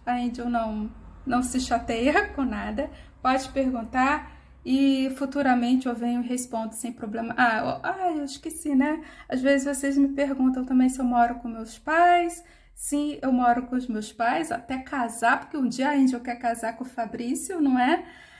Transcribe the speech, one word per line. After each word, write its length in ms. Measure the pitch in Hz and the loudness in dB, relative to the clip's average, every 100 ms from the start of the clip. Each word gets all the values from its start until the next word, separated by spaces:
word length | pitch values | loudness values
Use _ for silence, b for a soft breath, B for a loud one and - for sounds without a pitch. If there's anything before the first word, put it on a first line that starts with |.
| - | -4
A 80 | |
Angel 360 | 247 240 240 240 | -2 -2 -4 -2
não, 400 | 233 220 214 214 - - - - | -2 -2 -4 -6 -10 -18 -12 -2
não 180 | 247 | 0
se 160 | 247 254 | 0 -2
chateia 680 | 254 233 240 226 254 339 403 | 0 -2 -2 0 2 2 0
<laughs> 40 | |
com 100 | - | -2
nada. 460 | 247 208 208 214 311 B B B | -4 -4 -4 -4 -6 B B B
Pode 280 | 254 269 - | 0 0 0
perguntar 840 | 269 262 247 220 262 262 302 - B B B - | -2 -2 -2 -4 0 2 0 -4 B B B 0
e 480 | 262 277 262 262 262 | 4 4 4 0 -2
futuramente 680 | 277 285 262 247 240 254 254 | -4 0 2 4 4 2 2
eu 60 | |
venho 300 | 233 240 240 | -2 -2 -2
e 40 | 240 | -2
respondo 460 | 247 - 226 226 - | -4 -4 -6 -6 -8
sem 180 | 233 | -10
problema. 400 | - 220 220 226 233 | -8 -8 -6 -4 2
Ah, 200 | 240 220 | 2 2
eu, 100 | - - | -2 -4
ah, 280 | - 381 370 302 | -4 -2 -2 -2
eu 80 | |
esqueci, 500 | 285 - 330 320 302 | -6 -10 -10 -8 0
né? 300 | 269 294 311 B B B | 2 2 0 B B B
Às 140 | 262 | 0
vezes 240 | 262 277 277 | 2 2 0
vocês 300 | 269 277 277 | -2 0 2
me 100 | 277 | 2
perguntam 540 | 277 277 269 254 262 | 2 -2 2 2 0
também 240 | 254 254 254 | 2 4 4
se 120 | 262 | 2
eu 40 | |
moro 320 | 247 240 240 247 | 2 4 4 0
com 140 | 233 | -8
meus 280 | 226 220 - | -10 -12 -10
pais. 640 | - 330 349 349 339 339 - b b | 0 6 6 6 2 -4 -14 b b
Sim, 460 | b - 285 294 - | b -4 -2 -2 -2
eu 120 | 262 | 0
moro 300 | 247 247 240 | 4 4 2
com 120 | 254 254 | 0 -4
os 120 | 233 | -4
meus 260 | 214 214 | -6 -6
pais 360 | - 233 311 320 | -2 0 0 -2
até 280 | - - 262 | -6 -6 -8
casar, 640 | 262 277 233 220 233 269 | -6 -4 -4 0 2 2
porque 160 | - 302 | 0 -2
um 100 | 247 | -2
dia 220 | - 269 | 0 2
a 40 | |
Angel 280 | 285 262 240 | 4 4 2
quer 140 | 247 240 | -6 -4
casar 420 | 240 233 226 233 | -4 -2 -4 -6
com 80 | 254 | -8
o 20 | |
Fabrício, 720 | - 220 240 240 320 - 359 | -8 -6 -6 -4 -4 -4 0
não 180 | 277 254 | 4 4
é? 280 | 254 370 - B B B | 4 2 -2 B B B